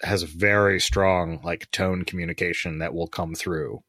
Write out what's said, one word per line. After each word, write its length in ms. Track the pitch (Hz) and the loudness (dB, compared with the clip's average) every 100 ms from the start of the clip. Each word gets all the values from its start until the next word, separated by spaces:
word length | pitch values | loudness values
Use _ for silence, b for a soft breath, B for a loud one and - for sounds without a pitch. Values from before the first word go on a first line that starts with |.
has 200 | - 101 | -2 0
very 560 | 82 82 101 104 101 92 | -2 0 4 6 4 4
strong, 600 | - 98 95 90 82 80 | 2 4 4 4 0 -4
like, 260 | 87 85 - | -6 -6 -6
tone 320 | - 95 92 | -2 0 0
communication 760 | 90 92 82 80 90 82 85 78 | -4 -6 -6 -2 -2 -2 -4 -4
that 160 | 82 | -4
will 140 | 85 82 | -4 -4
come 260 | - 82 | -4 -6
through. 480 | 82 - 82 69 60 | -4 -4 -2 -4 -8